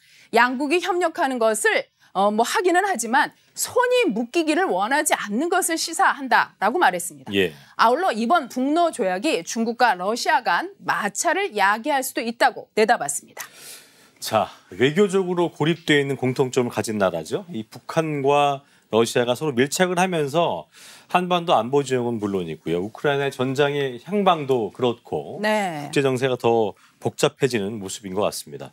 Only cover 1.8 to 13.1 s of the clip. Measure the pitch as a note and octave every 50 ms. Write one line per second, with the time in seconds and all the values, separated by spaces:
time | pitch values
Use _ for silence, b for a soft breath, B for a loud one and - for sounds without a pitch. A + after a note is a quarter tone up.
1.8 | - - b b b b b F#3 G3 G#3 G#3 G#3 A#3 - - G#4+ F#4 F4+ E4+ F4+
2.8 | G4 G4+ F#4 A#3 A#3 A3+ A3+ C#4+ C#4+ F#3 - b b b b - - - - -
3.8 | A#4+ B4 B4 B4 A#4+ F4+ G3+ G#3+ B3 A#3 - F4 E4 D4+ D#4 D4+ F#4+ F4 G#3 F3
4.8 | G3 A3 C#4 D4+ D4+ - - - - G#3 G3+ A3+ D4+ F4 F4+ F4+ F4 - E4 D#4
5.8 | - - E4 - G4 D4 G#3 B3 C#4 C4 A3+ G3+ F3 - - _ - G3+ B3 F4+
6.8 | E4 G3+ F3+ F3 - - D#3 C#3+ - - G3+ G3 F#2 F2 D#3 C#3+ B B B B
7.8 | G3 A3 B3 D4+ F#4 F#4 C4+ G#3 A3+ A#3 F4 F4 C#4 G#3+ - B3+ B3+ C#4 D4+ E4+
8.8 | F4 E4 - - G3 F#3 F3+ F#3 G#3+ D#4+ C#4+ E3+ - - - A#3+ A3+ A3 A#3 -
9.8 | B3+ A#3 G3 F3+ F3+ G3 A3+ B3 - F4+ D#4 C#4+ A#3+ G3 F3 F3+ C#4+ F#4+ G4+ _
10.8 | - - E3+ E3+ F#3+ G3+ G3+ - - F4 D4+ F4+ G4+ F#4+ A#3 G3+ F#3+ G3 G#3 A#3
11.8 | A3+ D4 D4 C4+ C4 C#4 - D#4+ B3 A3+ A#3 - D4+ B3+ G#3+ - - - _ -
12.8 | A3 G#3 - - C#3+ D3